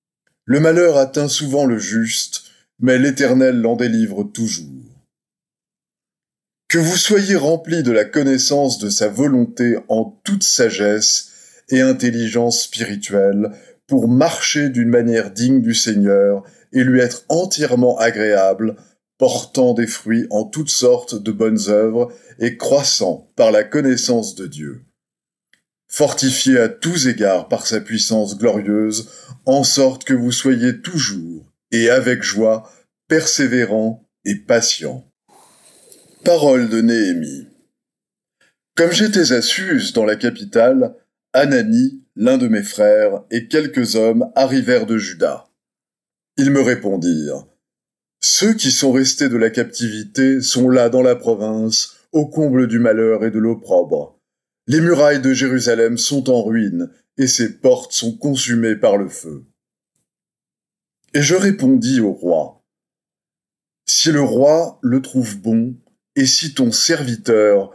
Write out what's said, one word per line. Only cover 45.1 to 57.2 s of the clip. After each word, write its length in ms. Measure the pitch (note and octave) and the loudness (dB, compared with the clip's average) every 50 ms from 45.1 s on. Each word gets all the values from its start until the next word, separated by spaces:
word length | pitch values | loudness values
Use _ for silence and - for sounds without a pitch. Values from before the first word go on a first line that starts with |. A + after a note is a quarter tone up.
| F#2 D#2+ E2+ D2+ C2+ - - _ _ _ _ _ _ _ _ _ _ _ _ _ _ _ _ _ _ | -6 -2 -2 -2 -2 -6 -14 _ _ _ _ _ _ _ _ _ _ _ _ _ _ _ _ _ _
Ils 140 | - C3+ C#3 | 0 2 2
me 100 | C#3+ C#3 | 4 2
répondirent, « 880 | B2+ B2 B2 G2+ G2+ G2+ F#2+ F2+ F2 F2 E2 D#2 D2 D2 C2+ C2+ - _ _ _ _ _ _ _ _ _ _ _ _ _ _ _ | 2 2 0 -2 -2 -4 -4 -2 0 -2 -2 -2 -4 -6 -8 -10 -12 _ _ _ _ _ _ _ _ _ _ _ _ _ _ _
Ceux 320 | - - - - F#3+ A3 | -4 -2 0 2 2 2
qui 180 | G#3+ G#3+ - C3 | 2 0 0 -2
sont 220 | - - C#3+ C3+ | 0 0 2 2
restés 380 | B2 C3 C3+ C3 - - D3 C3 | 2 2 2 0 0 -2 -2 0
de 80 | A#2 A#2 | 0 2
la 100 | A2+ - | 0 0
captivité 920 | - B2 A#2 - - - A#2+ A2 G#2 G#2+ G#2 G2+ - C3+ C3 C3+ C3+ B2+ | 0 -2 -4 -4 -6 -8 -8 -6 -6 -8 -12 -8 -2 0 2 2 2 0
sont 260 | A#2+ - - B2+ B2+ B2+ | -2 -2 0 2 2 2
là 220 | B2+ B2+ A#2+ A#2 | 4 4 2 2
dans 100 | B2 B2+ | 2 2
la 160 | B2+ B2+ A#2+ | 4 2 2
province, 800 | A#2+ - A#2 A2+ G2+ G#2+ G#2+ A2 A2 A2 A2 G#2+ - - - - _ _ _ | 0 0 -2 0 0 -2 -4 -4 -4 -2 -2 -2 -2 -4 -6 -10 _ _ _
au 160 | - D#3 D3+ D3+ | -2 -2 -2 -2
comble 400 | - D#3+ D#3 C#3+ B2+ C3 B2+ A2 | -2 -2 0 2 2 2 2 2
du 100 | A2+ A#2 | 2 2
malheur 460 | A#2+ A2+ A2 A2+ A2+ A2 A2 G2+ G#2+ | 2 2 2 2 2 2 2 0 0
et 60 | A2+ | -2
de 80 | G#2 A2 | -2 0
l'opprobre. 840 | G#2+ A2+ A2+ A2 - - F#2+ F2+ F2 - E2 D2 C#2+ - _ _ _ _ _ _ _ _ _ _ _ | 0 0 -2 -4 -2 0 2 2 2 0 -2 -4 -4 -6 _ _ _ _ _ _ _ _ _ _ _
Les 160 | - C#3 D#3+ | -2 0 2
murailles 400 | E3 E3+ E3+ C#3 D3 D3 D3 C3+ | 2 4 4 4 4 4 4 2
de 100 | B2+ C3+ | 2 0
Jérusalem 640 | C3 A#2+ C3+ C3 C3 B2+ - B2 A#2 A2 A#2 A2+ A#2 | 0 0 0 0 0 0 0 0 2 2 2 0 0
sont 320 | A#2 - - D3 C#3 B2+ C3 | -2 -4 -2 -2 -2 0 2
en 140 | B2+ A#2 | 0 0
ruine, 480 | G2+ A2 A2+ A2+ G#2+ F#2+ E2+ E2+ F2 - _ _ _ _ _ | 0 0 -2 -2 -2 -2 -4 -4 -6 -8 _ _ _ _ _
et 100 | - | -2